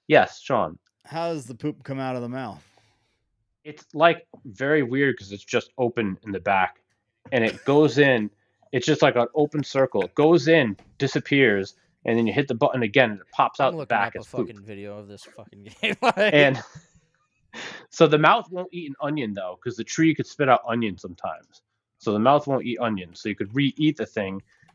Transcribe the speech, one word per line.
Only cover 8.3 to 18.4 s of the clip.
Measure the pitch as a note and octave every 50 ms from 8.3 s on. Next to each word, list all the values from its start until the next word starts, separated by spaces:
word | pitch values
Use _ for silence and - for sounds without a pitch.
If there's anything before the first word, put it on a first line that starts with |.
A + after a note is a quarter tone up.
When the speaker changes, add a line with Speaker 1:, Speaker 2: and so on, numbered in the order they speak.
| - _ _ _ _ _ _ _
Speaker 1:
It's | - C3 -
just | - D3+ D3
like | D#3+ D3 -
an | A#2+ A#2 A#2+ -
open | D#3 D3 D3 - D3+ C#3
circle. | - - C3+ C3+ B2+ - G#2 F#2
It | F2+ -
goes | - D3 D#3 E3+ E3+ C3 D#3
in, | E3 E3 C3+ A2 G2 - _ _ _ -
disappears, | C#3 C3 - D3+ - - D3 C#3 C3+ A#2 G#2 G2 F#2+ - - _ _ _ _ _ -
and | B2 A#2 A#2
then | A#2 A2
you | G2+
hit | C3+ D3 C#3
the | B2+
button | A2+ D3 C3 - B2+ A#2+
again, | G#2+ G2+ C#3 B2+ A2+
and | G#2+ G2
it | - _
pops | - - C#3 A#2 - -
Speaker 3:
I'm | C#3+ B2+
Speaker 1:
out |
the | F3 D#3+
Speaker 3:
looking | C#3+ -
Speaker 1:
back | A#2+ G#2+ G2+ A2
Speaker 3:
up | -
a | G2
Speaker 1:
as | G#2+ -
poop. | - B2+ A#2 F2+
Speaker 3:
fucking | G#2+ G2+ G2
video | G#2+ G#2+ G2 G2+ G#2 G2+ G#2
of | G#2 G2+
this | G2+ F#2+ -
fucking | - - - G#2+ - - G2+ G2+
<laughs> | G#2 - -
game. | - A3 G3+ -
Like | - B3 - -
Speaker 1:
And | G#3 G#3+ E3+ D3 D3 C#3 C3 A#2+ - - - - - _ _ _ _ _ _ _ _ _
<laughs> | _ _ _ _ - - - - - - - _
so | - - E3+ D3+
the | D3+ D3+
mouth | D#3 D#3 G3+ A#3